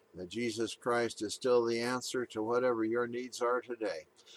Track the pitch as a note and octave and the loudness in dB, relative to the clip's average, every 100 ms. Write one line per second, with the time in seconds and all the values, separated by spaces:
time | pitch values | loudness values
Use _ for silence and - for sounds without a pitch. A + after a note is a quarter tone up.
0 | _ E2 F2+ G#2 A#2+ G#2+ A2 - B2+ A#2+ | _ -12 -8 -4 -2 -2 -4 -2 0 2
1 | A#2 - G#2 - C3 B2 A#2 A#2 A#2+ B2+ | 0 -2 -6 -2 4 4 4 2 0 -2
2 | - C3 A#2+ A2 A2 A#2+ B2+ A#2 A2 A#2 | -2 -4 -4 -4 0 2 2 2 2 2
3 | A#2+ A#2+ B2+ - A#2+ B2 B2 A#2 G#2 E2 | 0 -4 -8 -2 0 0 -2 -4 -4 -4
4 | - - - | -10 -20 -20